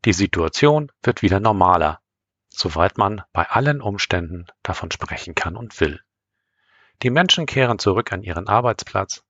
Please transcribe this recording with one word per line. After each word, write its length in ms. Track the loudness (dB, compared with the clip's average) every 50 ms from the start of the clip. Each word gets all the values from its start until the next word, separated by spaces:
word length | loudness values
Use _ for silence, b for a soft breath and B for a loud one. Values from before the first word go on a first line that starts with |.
| 2
Die 80 | 2 2
Situation 760 | 2 0 0 0 0 0 -2 0 2 4 4 4 2 0 -4 _ _ -2
wird 180 | -2 -2 2
wieder 180 | 2 2 2 4
normaler, 640 | 2 2 4 6 6 6 6 6 4 0 -2 -4 _ _ _ _ _ _ _ _ _ _
soweit 480 | _ -6 -4 -4 2 2 2 2 2
man 260 | 0 0 0 0 -6 -12 _ _
bei 160 | -4 -2 0
allen 320 | 0 0 2 2 0 0
Umständen 680 | -4 -6 -4 -4 -2 -2 -2 -2 -2 -6 -10 -12 -14 -16 _ _ _
davon 280 | -8 -6 -6 -6 -8
sprechen 440 | -8 -8 -8 -10 -10 -10 -10 -10 -8
kann 200 | -6 -6 -6 -6
und 240 | -8 -12 -14 -2 -2
will. 220 | -2 -2 -2 -8 _ _ _ _ _ _ _ _ _ _ _ _ _ _ _ _ _ _ _ _ -2
Die 60 | 0
Menschen 360 | 2 2 2 2 2 2 0
kehren 340 | -2 0 0 2 2 0 0
zurück 320 | 0 2 2 2 -2 -4
an 120 | -8 -8 -8
ihren 240 | -8 -8 -8 -2
Arbeitsplatz 760 | 0 0 2 2 0 -2 -4 -10 -6 -4 -4 -4 _ -10 -16 _